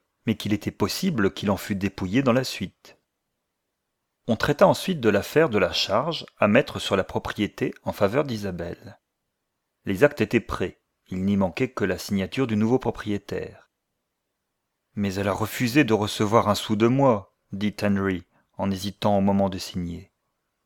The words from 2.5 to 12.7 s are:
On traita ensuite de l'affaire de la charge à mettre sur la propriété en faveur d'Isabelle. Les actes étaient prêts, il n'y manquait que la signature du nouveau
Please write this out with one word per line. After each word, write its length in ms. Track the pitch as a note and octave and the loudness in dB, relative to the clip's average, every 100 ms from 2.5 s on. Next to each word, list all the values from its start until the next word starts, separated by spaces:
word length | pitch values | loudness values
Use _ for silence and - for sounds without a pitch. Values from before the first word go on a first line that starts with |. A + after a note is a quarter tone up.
| - F#2 - - - _ _ _ _ _ _ _ _ _ _ _ _ - | -6 -10 -12 -20 -20 _ _ _ _ _ _ _ _ _ _ _ _ -4
On 80 | |
traita 320 | A2 - C#3+ E3+ | -2 0 4 4
ensuite 340 | - - E3+ | 4 -2 0
de 100 | A2+ | 2
l'affaire 380 | G2+ F#2+ D3+ D#3 | 2 2 2 2
de 100 | G#2 | 2
la 140 | F2 | 0
charge 540 | - - G2+ D3+ D#3+ - _ | 0 0 0 -2 -6 -10 _
à 100 | G#2+ | 4
mettre 320 | A2+ - G2 | 4 2 -4
sur 160 | - G2 | -2 -2
la 80 | |
propriété 680 | F#2 A2 - - G2+ - C3 - | 0 -4 -6 -4 -4 -2 -4 -4
en 80 | - | -8
faveur 320 | - G2+ B2 | 0 0 0
d'Isabelle. 760 | D3 A2 G2+ F2 E2+ F2 G2+ - _ _ _ _ _ _ _ _ | -2 -4 -6 -8 -10 -12 -16 -20 _ _ _ _ _ _ _ _
Les 180 | - F#2+ | -6 2
actes 180 | C#3+ - | 2 4
étaient 200 | A2 A#2 | 0 0
prêts, 400 | - - F#2+ - _ _ _ | 0 -4 -4 -6 _ _ _
il 140 | F#2 F#2+ | -4 0
n'y 100 | G2+ | 2
manquait 320 | F#2+ - C3 | 0 -2 -4
que 160 | - | -2
la 140 | G2+ F2 | -2 -2
signature 480 | - G2 F#2 - C3 | -2 -4 -2 -2 -2
du 100 | G#2+ | 0
nouveau 220 | A2 | 2